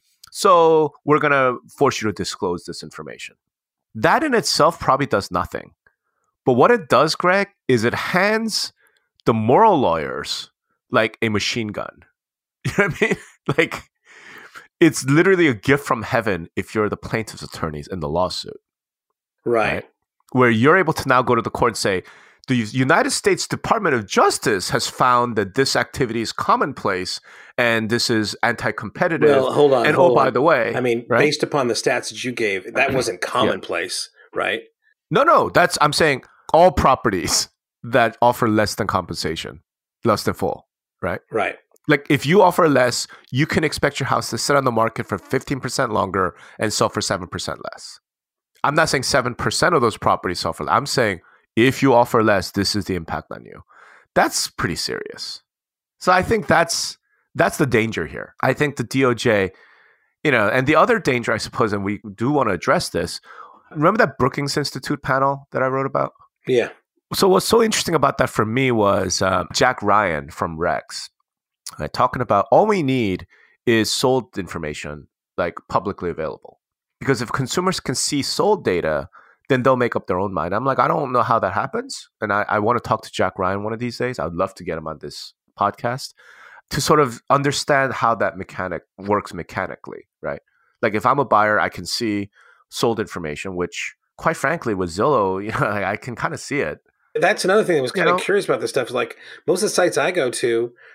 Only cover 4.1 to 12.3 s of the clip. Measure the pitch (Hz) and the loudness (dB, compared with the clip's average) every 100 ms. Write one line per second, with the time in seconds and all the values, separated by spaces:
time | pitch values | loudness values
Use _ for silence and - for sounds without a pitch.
4.1 | 233 302 226 - - 156 - - 135 139 | 2 2 0 0 2 2 2 0 0 2
5.1 | 104 - 90 90 - - _ _ _ _ | 0 0 -4 -4 -8 -12 _ _ _ _
6.1 | _ _ _ 135 123 185 240 143 123 156 | _ _ _ 2 4 6 4 2 2 2
7.1 | - 175 196 196 _ - 123 226 202 - | 0 0 0 -2 _ 0 2 2 -2 -2
8.1 | 180 208 220 226 - - _ _ _ _ | 0 0 0 -2 -6 -6 _ _ _ _
9.1 | _ - 113 110 165 220 160 95 82 67 | _ 0 2 4 6 6 4 2 0 -4
10.1 | 65 - - - _ _ _ - 120 110 | -8 -8 -10 -12 _ _ _ -2 0 0
11.1 | - 113 104 - 123 107 - 50 - _ | 0 -2 0 -2 -4 -6 -8 -10 -14 _
12.1 | _ _ | _ _